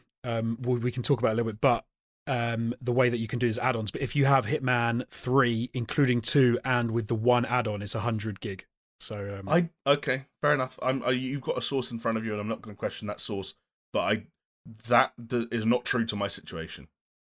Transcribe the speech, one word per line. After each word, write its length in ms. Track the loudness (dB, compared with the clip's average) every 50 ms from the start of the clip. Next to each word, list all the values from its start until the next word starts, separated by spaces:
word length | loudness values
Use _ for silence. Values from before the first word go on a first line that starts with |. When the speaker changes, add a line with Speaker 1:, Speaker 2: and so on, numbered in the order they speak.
| _ _ _ _ -6
Speaker 1:
Um, 340 | -4 -2 -2 -2 -2 -2 -2
we, 160 | 0 0 0 0
we 120 | 0 -2
can 120 | -2 0 2
talk 160 | 2 2 4
about 100 | 4 2
it 40 | 2
a 20 |
little 140 | 2 0 -2
bit, 100 | -2 0
but, 240 | 2 2 2 2 -2 _ _ _ _ _ _ _ -6
um, 480 | -4 -2 -2 0 -2 -2 -2 -2 -2 -4 -4
the 100 | -2 0
way 180 | 2 4 4 4
that 80 | 2
you 100 | 0 -2
can 120 | -2 -2 0
do 80 | 0
is 100 | 0 0 2
add-ons. 320 | 0 0 0 0 -2 -4
But 100 | -4 -4
if 140 | -4 -2 2
you 100 | 2 4
have 220 | 6 4 4 4
Hitman 600 | 2 -2 -2 0 0 2 2 2 2 0 -2 -4 -6
three, 600 | -8 -6 -2 2 4 4 4 4 2 0 -2 -4 -4
including 480 | -6 -4 -2 2 2 4 4 4 2
two, 380 | 2 2 4 6 6 6 4 2 2
and 260 | 2 2 2 2 0
with 160 | 0 -2 -2
the 80 | -2 -2
one 300 | 2 4 4 4 4 4
add-on, 360 | 2 0 0 0 -2 -4 -4
it's 140 | -4 -4 -4
a 60 | -2
hundred 400 | -2 -2 -2 -2 -4 -6 -6 -6
gig. 240 | -8 -8 -8 -10 -12 _ _ _ _ _ _ -12
So, 380 | -10 -8 -8 -8 -8 -8 -8 -6
um, 80 | -2
Speaker 2:
I, 220 | 2 4 4 2 2 _ _ 0
okay, 400 | 0 0 2 2 -2 -2 -4 -4 _ _ -2
fair 120 | 0 0 2
enough. 240 | 0 -2 -4 -6 -4
I'm, 220 | -2 0 0 0 0
uh, 60 | 0
you've 300 | 0 0 -2 -4 -4 -4
got 160 | -4 -4 -4
a 40 | -4
source 300 | -2 -2 -2 -2 -2 -4
in 80 | -6 -4
front 180 | -2 -2 -2
of 80 | -2 -2
you, 60 | -4 -4
and 80 | -4
I'm 60 | -2
not 140 | -4 -4 -6
gonna 140 | -8 -14 -8
question 320 | -4 -4 -4 -4 -4 -6
that 140 | -6 -6 -6
source. 320 | -6 -6 -4 -6 -6 -8 -12 _ _ _ _ _ _ _ -4
But 60 | 0
I, 220 | 0 2 0 0 -2 -10 _ _ _ _ _ _ -20 -20 -18 -10 -2
that 260 | 2 4 4 4 2 _ -12 -8
d-, 200 | -4 -2 -2 -2 -2
is 140 | -2 0 2
not 200 | 2 2 2 0
true 200 | 0 -2 0 0
to 100 | -2 -2
my 120 | -2 -2
situation. 600 | -4 -4 -8 -12 -10 -10 -8 -8 -10 -12 -14 -16 -18 _ _ _ _ _ _